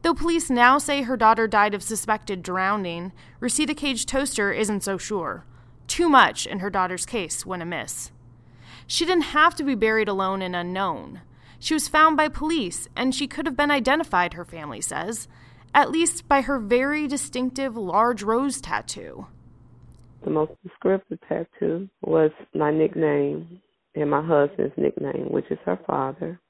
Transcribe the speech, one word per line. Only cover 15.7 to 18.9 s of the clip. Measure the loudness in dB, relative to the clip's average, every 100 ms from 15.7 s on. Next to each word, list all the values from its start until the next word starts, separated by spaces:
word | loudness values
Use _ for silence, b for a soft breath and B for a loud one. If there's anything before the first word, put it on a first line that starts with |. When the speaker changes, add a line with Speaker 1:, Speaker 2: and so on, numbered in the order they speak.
Speaker 1:
at | 4 4
least | 2 0 -2 2
by | 2
her | 2 -4
very | 2 2 2 0 -2
distinctive | -4 -6 -4 -4 -2 -6 -4
large | 0 2 2 0
rose | 0 0 0 -4
tattoo. | -6 -6 -6